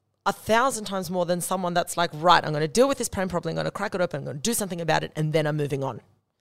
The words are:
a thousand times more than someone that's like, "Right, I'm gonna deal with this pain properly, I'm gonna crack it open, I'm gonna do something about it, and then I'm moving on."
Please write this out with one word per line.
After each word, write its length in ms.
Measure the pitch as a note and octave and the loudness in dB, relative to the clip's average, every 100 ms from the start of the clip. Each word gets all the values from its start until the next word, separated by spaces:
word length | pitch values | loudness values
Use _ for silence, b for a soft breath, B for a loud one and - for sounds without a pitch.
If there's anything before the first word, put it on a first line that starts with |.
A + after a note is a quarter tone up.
| _ _ - | _ _ -6
a 80 | |
thousand 520 | - - A3+ C4 A3+ G3+ | -4 2 2 2 0 -6
times 240 | F#3+ E3+ | -6 -4
more 160 | F3+ E3+ | -2 0
than 160 | F3 | -2
someone 320 | - F#3+ F3+ | -2 -2 0
that's 240 | F3 - - | 0 0 -2
like, 140 | E3+ | -2
"Right, 320 | D3+ E3+ E3 D3 | 2 6 6 4
I'm 80 | |
gonna 140 | D3+ D#3 | 0 2
deal 200 | G3+ C4+ | 4 4
with 100 | C#4 | 2
this 120 | A#3 | -4
pain 180 | - F#3 | -4 -2
properly, 240 | E3+ D#3+ | -2 -4
I'm 40 | D#3+ | -4
gonna 140 | D#3 | -4
crack 240 | - G3+ F#3+ | -4 -4 -2
it 60 | |
open, 180 | F3 C#3+ | -2 -4
I'm 60 | C#3 | -8
gonna 120 | C#3+ | -4
do 140 | F3 | -2
something 280 | A#3 G3+ F3 | -2 -4 -4
about 220 | E3 D#3 | 0 0
it, 80 | D#3 - | 0 -2
and 180 | D#3 | 0
then 140 | D#3 D3+ | 2 2
I'm 100 | D3+ | 0
moving 260 | C#3+ C#3 | -2 -2
on." 180 | C3+ G#2 - _ _ _ | -4 -8 -14 _ _ _